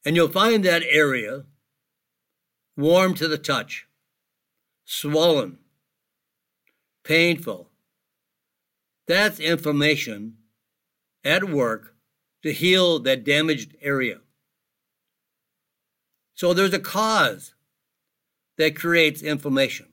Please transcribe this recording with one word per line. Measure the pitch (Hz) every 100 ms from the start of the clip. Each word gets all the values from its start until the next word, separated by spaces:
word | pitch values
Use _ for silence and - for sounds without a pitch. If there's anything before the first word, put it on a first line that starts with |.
| -
And | 170
you'll | 160
find | 180 220 220
that | 190 170 143
area | 147 147 127 107 135 143 _ _ _ _ _ _ _ _ _ _ _ _ -
warm | 147 175 185 180
to | 160
the | 151
touch, | - 131 101 - - _ _ _ _ _ _ _ _ _ _
swollen, | - 143 156 170 151 98 85 _ _ _ _ _ _ _ _ _ _ _ _ _ _
painful. | - 160 170 170 - 95 87 _ _ _ _ _ _ _ _ _ _ _ _ _ -
That's | 175 208 208
inflammation | 156 165 147 143 147 143 123 104 110 113 _ _ _ _ _ _ _ _ 135
at | 170 196
work | 143 120 110 - _ _ _ _ _
to | 156
heal | 147 175 185 180 160
that | 123 131 120
damaged | 147 160 147 107 _
area. | 143 139 123 90 _ _ _ _ _ _ _ _ _ _ _ _ _ _ _ _ _ _ _ _ _
So | - 175
there's | 175 196
a | 190
cause | - 190 220 214 139 95 - _ _ _ _ _ _ _ _ _ _ -
that | 156 156
creates | 170 170 156 151
inflammation. | 151 147 147 135 131 - -